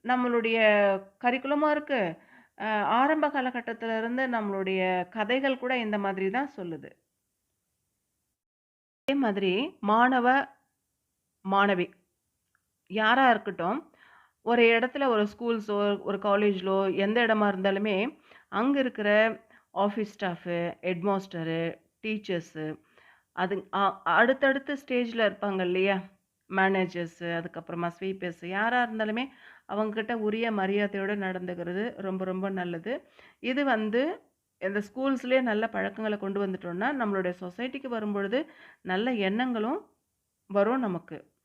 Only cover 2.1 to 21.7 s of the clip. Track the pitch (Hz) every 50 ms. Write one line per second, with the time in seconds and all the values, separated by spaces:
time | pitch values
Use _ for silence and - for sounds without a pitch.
2.1 | 165 - - _ - - - _ _ - 196 220 214 208 202 143 208 240 269 294
3.1 | 311 311 302 294 285 277 254 254 247 247 233 - 233 233 226 226 226 220 220 233
4.1 | 240 254 269 262 240 226 214 202 196 190 190 190 190 185 185 185 185 180 180 180
5.1 | - 220 208 202 247 269 269 269 269 262 254 247 262 247 226 214 208 202 202 196
6.1 | 190 190 190 190 202 254 285 277 - - 180 175 160 143 135 - - _ _ _
7.1 | _ _ _ _ _ _ _ _ _ _ _ _ _ _ _ _ _ _ _ _
8.1 | _ _ _ _ _ _ _ _ _ _ _ _ _ _ _ _ _ _ _ -
9.1 | 277 285 262 220 196 196 196 185 180 208 269 349 - _ - 202 214 226 240 254
10.1 | 262 254 240 247 262 277 - - - _ _ _ _ _ _ _ _ _ _ _
11.1 | _ _ _ _ _ _ _ 190 196 196 202 202 196 180 175 - - _ _ _
12.1 | _ _ _ _ _ _ _ _ _ _ _ _ _ _ _ _ 190 220 214 214
13.1 | 240 262 269 254 226 208 - 208 190 190 170 180 226 302 - - _ _ - -
14.1 | - - _ _ _ _ _ 220 240 240 233 226 233 226 233 247 - 285 277 262
15.1 | 233 214 208 208 208 - 240 233 233 220 208 214 208 202 208 202 202 190 - -
16.1 | 202 196 202 208 202 208 214 208 196 185 180 190 190 196 196 190 180 - 196 202
17.1 | 214 240 240 220 220 208 208 202 196 185 190 196 196 196 208 214 196 185 214 285
18.1 | - _ _ _ - - _ _ 190 196 233 269 277 277 262 254 - - 208 208
19.1 | 208 214 220 226 220 - _ _ - - _ _ - 180 196 208 208 240 208 208
20.1 | - - 202 185 170 170 - 180 175 170 170 170 - _ - 180 185 170 175 202
21.1 | 196 190 190 190 - 170 160 160 165 165 165 165